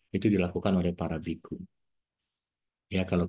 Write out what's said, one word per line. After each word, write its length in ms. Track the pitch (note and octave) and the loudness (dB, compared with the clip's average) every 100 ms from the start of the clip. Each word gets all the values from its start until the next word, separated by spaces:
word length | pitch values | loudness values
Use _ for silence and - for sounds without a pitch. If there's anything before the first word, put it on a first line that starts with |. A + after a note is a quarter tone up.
| _ | _
itu 160 | G2 A2 | 0 2
dilakukan 400 | G2+ F2+ F2 G2+ F#2+ | 4 2 0 2 2
oleh 120 | F2 E2+ | 2 0
para 160 | E2 E2 | -2 -4
biku. 320 | D#2+ E2 - - - _ _ _ _ _ _ _ _ _ _ _ _ | -6 -8 -10 -14 -14 _ _ _ _ _ _ _ _ _ _ _ _
Ya, 160 | F#2 F#2 | -2 0
kalau 160 | F2+ | 0